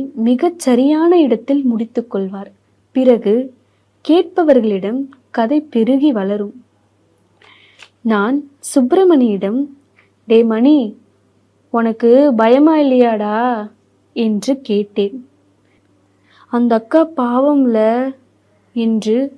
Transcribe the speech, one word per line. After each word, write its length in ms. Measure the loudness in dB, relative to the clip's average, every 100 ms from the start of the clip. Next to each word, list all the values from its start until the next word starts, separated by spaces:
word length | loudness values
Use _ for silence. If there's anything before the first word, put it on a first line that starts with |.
| -6
மிகச் 440 | -4 -2 0 -2 -2
சரியான 600 | 0 2 2 2 2 2
இடத்தில் 440 | 2 -2 -2 -2
முடித்துக் 440 | -2 -4 -6 -8 -6
கொள்வார். 380 | -8 -8 -10 -16 _ _ _ _
பிறகு 420 | 0 2 2 0 -2 -4 -14 _ _ _ _ 0
கேட்பவர்களிடம் 880 | 0 0 -2 2 2 2 -2 -4 -6 -8 _ _
கதை 280 | -4 -2 -2
பெருகி 520 | -2 -2 0 0 0
வளரும். 420 | 0 -4 -6 -8 -14 _ _ _ _ _ _ _ _ _ _ _ _ -20 _
நான் 480 | -2 -2 -2 -4 -8 _
சுப்பிரமணியிடம், 1040 | -4 -2 2 2 4 2 2 -2 -4 -4 -8 -12 _ _ _ _ 0
"டே 160 | 2
மணி, 520 | 2 2 2 2 0 -10 _ _ _ _ _ _ _
உனக்கு 600 | -4 -2 0 4 4 4
பயமா 400 | 2 2 4 4 2
இல்லையாடா?" 600 | 2 2 2 0 -4 -2 -2 -4 -10 -18 _ _ _ -6
என்று 440 | -4 -2 -4 -6
கேட்டேன். 680 | -4 -4 -4 -4 -4 -6 -18 _ _ _ _ _ _ _ _ _ _ _ _
"அந்த 220 | -4 0
அக்கா 280 | -2 0 0 0 -2
பாவம்ல" 640 | -2 0 0 2 0 0 0 0 -4 -10 _ _ _ _ _ -4
என்று 420 | -2 -2 -2 -2 -4